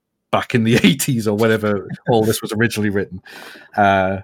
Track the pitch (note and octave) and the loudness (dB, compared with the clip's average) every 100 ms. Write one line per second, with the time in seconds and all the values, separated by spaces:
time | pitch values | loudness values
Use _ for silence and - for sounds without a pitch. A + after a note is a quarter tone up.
0 | _ _ _ G2+ - B2+ A2+ A#2+ - C#3 | _ _ _ -4 0 0 2 4 4 2
1 | - B2 G#2+ G#2 A2+ A2 G#2+ G2+ - - | -2 -2 -2 0 2 2 0 -4 -6 -12
2 | - A#2+ A2 G#2+ A2 G#2+ A#2 A2 G#2 G2+ | 0 0 2 -2 -4 -2 -2 0 -2 -2
3 | - F#2 - - - - - - G2+ G2 | -4 -10 -20 -20 -20 -20 -10 0 2 4
4 | F#2+ G2 | 0 -4